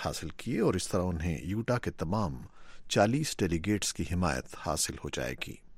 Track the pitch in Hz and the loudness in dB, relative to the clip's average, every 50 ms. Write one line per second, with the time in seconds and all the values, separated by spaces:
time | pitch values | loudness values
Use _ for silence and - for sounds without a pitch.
0 | - 78 69 - 82 78 - - - 110 143 226 208 139 117 110 - - - 92 | -4 -4 -4 -4 -6 -8 -8 -6 -4 -2 0 2 2 4 2 2 0 0 0 2
1 | 90 92 87 76 80 85 80 60 65 87 101 113 113 - 120 120 - - - - | 2 2 0 0 0 0 0 -2 -2 -2 -2 -2 0 0 0 0 0 -2 -4 -2
2 | 90 80 101 110 104 78 65 64 - - - - - - - - - - - 120 | -2 0 0 2 2 0 -2 -4 -10 -12 -16 -16 -16 -14 -12 -10 -4 2 6 6
3 | 101 113 123 151 151 - - - 104 85 85 82 78 101 104 101 - - - - | 6 6 6 2 0 0 0 2 2 2 2 2 2 2 2 2 2 -2 -2 -2
4 | 85 - 92 90 90 80 67 64 - - - - - 78 76 78 - - 71 - | -2 0 2 2 4 4 2 0 -2 -8 -10 -6 -2 -2 0 0 0 -2 -2 -4
5 | - 71 - 69 64 62 64 - - - - - - - - | -6 -6 -4 -2 -2 -2 -4 -6 -8 -8 -10 -12 -14 -18 -18